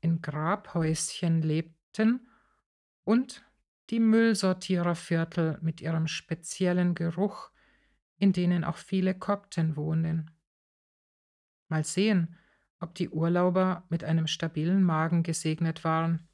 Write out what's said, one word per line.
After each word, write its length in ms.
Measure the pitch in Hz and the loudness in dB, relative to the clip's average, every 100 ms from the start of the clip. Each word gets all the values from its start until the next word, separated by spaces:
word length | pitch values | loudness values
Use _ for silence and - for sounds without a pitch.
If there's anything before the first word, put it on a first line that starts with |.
in 220 | 165 165 | 0 -2
Grabhäuschen 1200 | 160 147 156 202 - 175 160 160 - - 170 165 | -4 -4 -2 -2 -4 -2 0 0 -4 -4 0 2
lebten, 840 | 160 156 160 _ _ - 220 254 - _ _ _ _ _ _ _ | 2 -2 -4 _ _ 0 2 2 -4 _ _ _ _ _ _ _
und 400 | - 233 262 - _ _ _ _ - | 0 2 2 -8 _ _ _ _ -6
die 100 | 226 | 0
Müllsortiererviertel 1600 | 226 220 226 208 190 185 - 180 175 170 - 165 165 - 160 151 | 4 6 6 4 0 0 0 0 0 -2 -2 -2 0 0 0 0
mit 220 | 160 160 | -4 -4
ihrem 240 | 156 165 160 | -2 -2 -2
speziellen 880 | - - 165 - - 180 180 175 | -4 -8 -10 -10 -2 0 2 2
Geruch, 560 | 175 165 170 196 - - _ _ _ _ _ _ _ | 0 -2 -2 -2 -4 -18 _ _ _ _ _ _ _
in 160 | 196 | 2
denen 320 | 180 175 175 | 4 2 0
auch 120 | 160 160 | -2 -6
viele 380 | - 190 185 | -4 0 0
Kopten 640 | 185 - 202 _ - 160 151 | -2 -2 -4 _ -2 -2 0
wohnen. 540 | 151 160 160 165 156 _ _ _ _ _ _ _ _ _ _ _ _ _ _ | -2 -2 0 -2 -6 _ _ _ _ _ _ _ _ _ _ _ _ _ _
Mal 160 | 156 | -4
sehen, 520 | 151 - 208 196 165 - _ _ _ _ | -2 0 2 2 0 -6 _ _ _ _
ob 140 | 170 | -14
die 160 | - 170 | -6 -6
Urlauber 760 | 156 165 175 180 180 185 175 - | -2 0 2 2 2 0 -2 -4
mit 120 | 165 | -6
einem 220 | - 165 160 | 0 0 0
stabilen 560 | - 165 156 160 190 | -4 -6 -2 0 2
Magen 400 | 185 156 160 170 | 4 2 2 0
gesegnet 640 | 165 160 156 156 165 160 | 0 -2 -2 0 -2 -2
waren. 440 | 160 160 165 165 - | -2 0 0 -2 -6